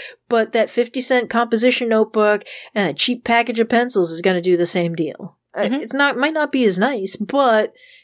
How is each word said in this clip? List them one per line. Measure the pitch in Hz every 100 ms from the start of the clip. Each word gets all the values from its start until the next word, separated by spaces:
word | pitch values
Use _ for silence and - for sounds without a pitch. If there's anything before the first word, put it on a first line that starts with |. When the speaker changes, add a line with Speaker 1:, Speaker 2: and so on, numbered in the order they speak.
| - - -
Speaker 1:
but | 233 220
that | 226 208
fifty | - 233 262
cent | 254 254 214
composition | 233 233 226 247 247 233
notebook | 220 220 220 208 208 - - -
and | 214 175
a |
cheap | 139 - 240
package | - 233 240 226
of | 226
pencils | 240 247 226 170
is | 165
gonna | 185 180
do | 180 175
the | 170
same | 180 170
deal. | 165 151 - 185 _ _
Uh, | -
Speaker 2:
Mm-hmm. | 208
Speaker 1:
it's | 277 -
not, | 269 285 247
might | 294
not | 311 294
be | 269 220
as | 180
nice, | 247 247 190 -
but | 202 277 262 214 208 - - -